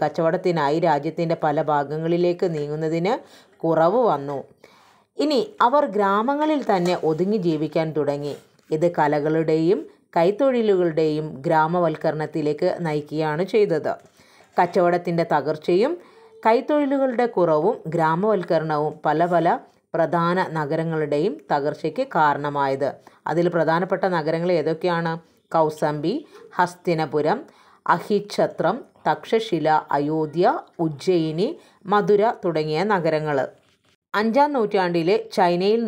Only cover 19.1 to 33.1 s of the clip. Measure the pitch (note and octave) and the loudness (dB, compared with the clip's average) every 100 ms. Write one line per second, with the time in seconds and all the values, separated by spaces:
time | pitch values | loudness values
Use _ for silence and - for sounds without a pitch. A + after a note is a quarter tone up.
19.1 | D3+ F3 F3 E3+ B3 - _ _ D#3+ D#3 | 0 2 2 2 0 -4 _ _ -2 0
20.1 | E3+ E3+ F3+ C#3 D#3+ C#3+ D#3+ E3 D#3 D3+ | 0 0 0 -2 -4 -2 -2 -2 -2 -2
21.1 | D3 F#3+ D4+ - D3+ D3 D3 D#3+ D#3 C4+ | 0 -2 -4 -4 -2 -2 -4 -4 -4 -2
22.1 | F3 D3+ C#3+ D3 C#3+ C#3 C3+ C3+ - - | 2 2 2 -2 0 0 0 -4 -6 -16
23.1 | _ - D#3 F3 E3+ D#3 E3 F#3 F#3 G3 | _ -4 0 0 2 2 0 0 -2 0
24.1 | F3 D3+ E3 F3 E3+ D3 D#3+ F3+ E3+ E3+ | 0 -2 -2 0 0 0 -2 -2 -2 -2
25.1 | D#3+ - _ - E3 D#3 D#3 D3+ D3+ D#3 | -6 -10 _ -2 0 0 0 -2 -2 -4
26.1 | C#4+ - - - - F3 - - D#3+ D3+ | -4 -8 -20 -6 -2 -2 -2 -4 -2 -2
27.1 | D3 D3 A3+ - - _ _ - E3 - | 0 0 -2 -6 -20 _ _ -2 0 0
28.1 | G#3 G3+ - D#3 - D#3+ A#3+ - _ D#3+ | -2 -2 -2 -2 0 -2 -2 -8 _ -4
29.1 | D3+ - A3+ A3 E3 D3+ D#3 - C#3+ D3 | -4 -2 -2 -2 -2 0 0 0 -2 0
30.1 | D#3+ D3+ D#3 G#3 E4+ - - E3 C#3+ - | -2 -2 0 2 0 -6 -6 -4 -2 0
31.1 | F3 D#3+ D#3 A#3 F4 - _ F#3 G#3 F3+ | 0 0 -2 -4 -6 -18 _ -2 0 4
32.1 | G3+ A3 - F3+ D#3+ D#3 D#3 G3+ G3 D#3+ | 4 2 0 -2 -2 -2 -2 0 0 0